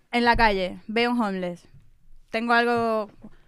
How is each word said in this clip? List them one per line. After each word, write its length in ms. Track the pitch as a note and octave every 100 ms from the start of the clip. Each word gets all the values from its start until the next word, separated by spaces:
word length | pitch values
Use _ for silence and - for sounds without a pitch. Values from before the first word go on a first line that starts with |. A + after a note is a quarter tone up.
| _
en 140 | A#3+
la 120 | A#3+ A3+
calle, 420 | A3+ G3 F3+ G3 -
veo 240 | A3 A#3+
un 100 | A#3+
homeless, 460 | G#3 F#3+ F3+ F3 - - - _ - - -
tengo 240 | A3+ A#3
algo, 560 | A#3 A#3+ A#3 A#3 A3 G#3 - - -